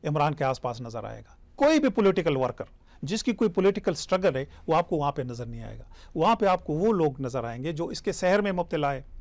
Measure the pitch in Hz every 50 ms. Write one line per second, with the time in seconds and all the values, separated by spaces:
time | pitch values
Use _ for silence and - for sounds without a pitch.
0 | - 151 151 151 143 151 151 - 143 131 131 - - 123 120 117 127 117 113 117
1 | 107 107 110 113 113 - - - - - - - - 294 320 302 294 262 202 -
2 | 208 196 185 190 170 160 147 135 131 123 120 - - - - - - - - -
3 | - 143 190 220 - - 226 - 233 214 170 - 185 196 202 208 - - 170 -
4 | - - 190 185 185 190 135 131 135 - - - - - 160 160 175 - 190 156
5 | 143 143 139 - 131 123 120 120 123 117 117 117 113 107 107 113 - - - -
6 | - - - - 160 202 233 - 208 196 185 175 - - 151 156 185 220 226 185
7 | 160 151 135 135 135 127 120 135 113 117 117 120 131 160 170 147 170 - 240 -
8 | - 208 180 - - 180 185 208 202 202 190 180 175 - - 156 147 143 139 131
9 | - - - -